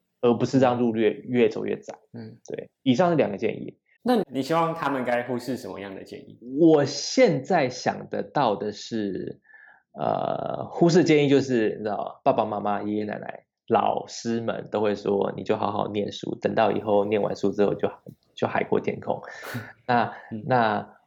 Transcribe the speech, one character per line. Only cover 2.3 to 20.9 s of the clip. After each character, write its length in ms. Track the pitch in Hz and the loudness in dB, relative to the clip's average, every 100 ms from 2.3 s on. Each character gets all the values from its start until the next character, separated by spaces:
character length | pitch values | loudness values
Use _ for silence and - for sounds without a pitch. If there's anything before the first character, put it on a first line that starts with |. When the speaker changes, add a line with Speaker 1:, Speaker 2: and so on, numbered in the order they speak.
| 113 - | -18 -14
Speaker 1:
对。 240 | - - _ | -12 -14 _
以 100 | 135 | 0
上 160 | 123 175 | 4 4
是 60 | 156 | 4
两 160 | 104 | 0
个 40 | 98 | 0
建 240 | 107 - | -4 -4
议。 160 | - - _ _ | -10 -16 _ _
Speaker 2:
那 200 | 233 233 147 | 0 0 0
你 120 | 127 | -4
希 120 | 131 | 0
望 200 | 165 165 | 0 0
他 140 | 156 143 | -2 -2
们 160 | 135 | -2
该 200 | 123 120 | 0 -2
忽 140 | 120 120 | -2 -4
视 180 | 139 117 | -4 -8
什 120 | 95 | -8
么 120 | 90 | -10
样 140 | 98 | -12
的 100 | 95 | -12
建 160 | 95 104 | -14 -16
议？ 180 | - 107 120 139 | -18 -18 -6 4
Speaker 1:
我 240 | 165 156 | 6 8
现 580 | 131 - - 262 233 143 | 4 -2 -2 4 6 4
在 260 | - 180 127 | 0 0 0
想 400 | - 117 101 101 | -2 -4 -4 -6
得 140 | 104 | -8
到 320 | 104 147 123 | -4 0 0
的 160 | 101 104 | 0 -4
是， 720 | 104 - 113 101 90 - - _ - - _ _ | -8 -8 -6 -4 -6 -8 -12 _ -20 -20 _ _
呃， 760 | - 60 50 - - - - - | -6 -2 -2 -2 -4 -4 -6 -6
忽 180 | - 170 | 2 4
视 140 | 170 | 6
建 220 | 160 151 | 6 6
议 40 | 143 | 6
就 120 | 135 | 4
是， 300 | 117 120 107 - | 4 0 0 -2
你 40 | |
知 60 | 107 | -6
道， 320 | 98 - - | -6 -8 -2
爸 100 | 139 | 0
爸 120 | 120 | 2
妈 160 | 107 104 | 0 -2
妈、 220 | 104 101 | -2 -2
爷 120 | 104 | -2
爷 100 | 104 | -4
奶 140 | 104 104 | -4 -8
奶、 260 | - - _ _ - | -10 -14 _ _ 0
老 400 | 107 - - - | 2 2 0 -6
师 340 | - 117 117 | -8 -4 -4
们 280 | 113 - - | -4 -6 -4
都 100 | 104 | -2
会 140 | 107 | 0
说 380 | 101 - 98 - 101 | 0 0 0 0 -2
，“你 60 | |
就 140 | 101 107 | -2 0
好 160 | 104 | 0
好 160 | 104 101 | -2 -2
念 240 | 104 101 | -2 -4
书， 240 | - - - | -6 -8 -4
等 140 | 104 | -2
到 160 | 101 104 | 2 2
以 100 | 104 | 2
后 240 | 107 101 | 2 2
念 160 | 104 104 | 4 0
完 140 | 101 | 0
书 160 | 98 101 | 0 -2
之 160 | 101 101 | 2 0
后 80 | |
就， 160 | - 95 - - - _ | 2 -4 -4 -20 -20 _
就 120 | - 113 | -4 -2
海 160 | - | 0
阔 160 | - - | 0 0
天 220 | - - | -2 -6
空。” 200 | - - - - - 120 - | -4 -6 -6 -16 -12 -12 -12
Speaker 2:
<laughs> 160 | - - | -10 0
Speaker 1:
那， 260 | 120 107 - - | 0 0 -6 -12
Speaker 2:
嗯。 140 | 110 117 | -8 0
Speaker 1:
那 500 | 127 110 104 107 | 2 2 0 -6